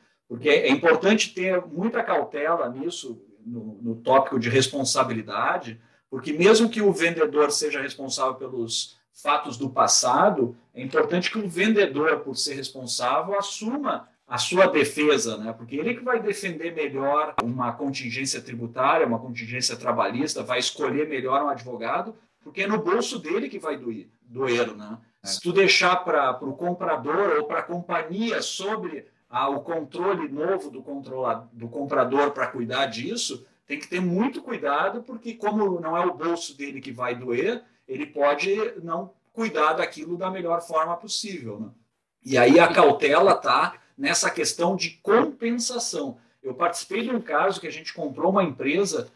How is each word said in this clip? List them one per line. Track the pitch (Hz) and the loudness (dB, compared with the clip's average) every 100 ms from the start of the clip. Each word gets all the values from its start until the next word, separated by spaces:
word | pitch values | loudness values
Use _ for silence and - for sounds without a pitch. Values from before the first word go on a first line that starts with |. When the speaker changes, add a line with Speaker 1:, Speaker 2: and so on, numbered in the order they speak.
| _ _ - | _ _ -14
Speaker 1:
Porque | 117 147 | -2 4
é | 151 135 | 6 6
importante | 139 165 156 190 220 - | 4 6 6 6 4 2
ter | 180 185 180 | -2 0 0
muita | - 160 226 - | -2 -4 -2 -2
cautela | - 143 139 143 156 170 123 | 0 0 -2 -2 0 0 -2
nisso, | 131 170 - 131 110 107 104 113 | -4 -8 -8 -12 -14 -18 -18 -12
no, | 120 107 104 | -10 -10 -8
no | 117 | -6
tópico | 113 123 135 - 117 | -2 4 4 4 0
de | 113 | 2
responsabilidade, | 131 135 139 127 143 120 110 104 104 131 175 117 110 _ _ _ | 2 2 0 0 0 0 -2 -4 -2 0 -2 -6 -14 _ _ _
porque | 131 147 | -8 -4
mesmo | 151 190 220 226 | 4 8 8 6
que | 220 | 4
o | 202 | 2
vendedor | 165 165 165 147 147 147 | 4 2 2 2 4 2
seja | - 151 143 | 2 -2 -4
responsável | 135 - 127 139 131 | -6 -8 -8 -2 -2
pelos | 123 127 123 113 - - _ _ | -2 -8 -6 -4 -4 -6 _ _
fatos | - - - - 117 | -6 0 0 -2 -6
do | 135 | -2
passado, | - - - 127 143 202 147 117 - _ | 2 4 4 4 4 4 4 -2 -4 _
é | 123 | -12
importante | 135 156 147 180 - | -2 0 2 0 -2
que | 226 | -4
o | 196 | -4
vendedor, | 165 220 202 160 143 160 151 | 0 4 4 4 2 2 0
por | 135 127 | -2 -6
ser | 147 | -4
responsável, | 135 135 135 120 127 123 147 180 202 | -6 -10 -10 -8 -4 0 0 0 -2
assuma | 196 - 220 294 269 - - _ - | -4 -6 -6 -4 -4 -6 -8 _ -8
a | 123 | -4
sua | - 180 185 | 2 6 6
defesa, | 151 131 151 151 135 117 107 | 6 2 2 4 4 2 -6
né? | 110 | -8
Porque | 113 120 139 | -10 -8 -4
ele | 202 | -4
que | 240 | -4
vai | 247 233 | -2 0
defender | 202 190 190 156 165 | 0 -4 -6 -6 -8
melhor | 160 139 135 139 147 151 - | -4 -4 -2 0 0 0 -2
uma | 117 127 120 | -4 -2 -4
contingência | 120 139 135 123 127 135 117 | -4 -6 -6 -8 -6 -6 -6
tributária, | - 117 117 127 135 165 131 | -10 -10 -8 0 2 4 2
uma | 113 | -2
contingência | 120 117 113 123 123 117 | -6 -12 -8 -4 -4 -4
trabalhista, | 123 113 101 123 151 - | -2 0 0 -2 -4 -4
vai | 110 127 | -4 -2
escolher | - - 135 147 151 | -2 -2 -2 0 -2
melhor | 135 127 139 | -2 0 0
um | 147 | 0
advogado, | 120 123 113 113 151 220 - _ _ | -4 -8 -8 -4 -4 -6 -12 _ _
porque | 156 190 | -12 -6
é | 202 | -2
no | 220 | 0
bolso | 165 226 - 240 | 0 0 0 -6
dele | 156 196 277 | -4 -4 -4
que | 202 | -6
vai | 156 135 | -6 -6
doer, | 117 107 - _ | -8 -10 -12 _
doer, | 123 123 131 120 110 104 | _ -4 0 0 0 -6
né? | 104 113 _ _ | -14 -14 _ _
Speaker 2:
É. | - | -10
Speaker 1:
Se | - | -6
tu | 175 | 0
deixar | 190 185 - 180 180 | 4 6 6 4 4
pra, | 175 151 131 | 2 2 2
pro | 127 135 | 0 -6
comprador | - 175 180 175 143 135 170 196 151 | -4 -4 -2 -2 -2 0 0 2 2
ou | |
pra | 147 - | 0 -4
companhia | - 175 175 170 160 196 226 196 | -4 -6 -4 -4 -2 -2 -2 -2
sobre, | - - 196 202 180 139 - _ _ | -4 -6 -4 -4 -6 -10 -14 _ _
ah, | 127 139 | -2 0
o | 135 | -2
controle | 170 165 147 170 190 180 147 | -4 -6 -6 -4 -2 -2 -4
novo | 139 175 190 143 | -2 0 -2 -4
do | 123 | -14
controla-, | 143 139 127 131 123 113 - | -12 -12 -8 -4 -2 -4 -8
do | 117 117 | -14 -10
comprador | 127 139 143 120 139 143 | -8 -2 0 2 2 2
pra | 131 123 | 0 -4
cuidar | 127 113 127 135 | -4 -4 -2 -2
disso, | 110 151 233 - 127 - _ - | -4 -6 -4 -6 -8 -16 _ -12
tem | 143 | -10
que | - | -6
ter | 180 | -2
muito | 180 185 262 - | 0 2 0 -2
cuidado, | - 190 139 147 185 233 | -8 -4 0 0 0 -4
porque | 262 233 233 | -10 -12 -12
como | 220 202 214 196 170 | -4 0 2 2 0
não | 160 170 | -2 0
é | 180 | 0
o | |
bolso | - 165 170 - 139 | 0 -2 -2 -6 -10
dele | 143 135 | -12 -10
que | 135 | -10
vai | 113 123 | -6 -4
doer, | 120 123 120 190 240 - _ - | -4 -2 0 0 -2 -8 _ -10
ele | 131 214 | -8 -6
pode | 147 143 147 190 208 214 180 | 0 2 2 0 0 -2 -6
não | 165 180 190 _ _ | -6 -6 -6 _ _
cuidar | 226 226 - 151 | -6 -2 2 2
daquilo | 160 165 156 160 175 | 2 -2 -6 -8 -6
da | 190 | -6
melhor | 190 170 170 | -4 -2 -2
forma | 170 160 165 170 | 0 0 0 -4
possível, | - - 208 170 113 104 | -6 -6 -6 -8 -10 -10
né? | 110 - _ _ _ _ | -12 -16 _ _ _ _
E | 135 131 | 0 6
aí | 135 165 | 10 10
a | 165 | 8
cautela | 180 151 - 147 156 190 | 8 6 6 4 6 6
tá | - 127 131 175 - _ - | 4 4 2 2 -4 _ -6
nessa | 143 170 185 | -2 0 0
questão | 165 147 - 175 | 0 -2 0 0
de | 185 165 - | 0 -4 -4
compensação. | 202 226 311 - 233 247 240 240 - 175 - - _ _ | 4 4 4 0 -4 -2 -4 -4 -6 -6 -6 -10 _ _
Eu | 131 | -10
participei | 131 170 - - 220 | -2 -2 -2 -6 -4
de | 269 | -2
um | 233 | -4
caso | - 156 190 - | -2 0 0 0
que | 160 | -8
a | |
gente | 156 - | -12 -12
comprou | - 147 123 175 | -8 -8 -2 2
uma | 196 | 2
empresa | 170 123 135 170 190 147 - | 2 0 0 0 0 -2 -6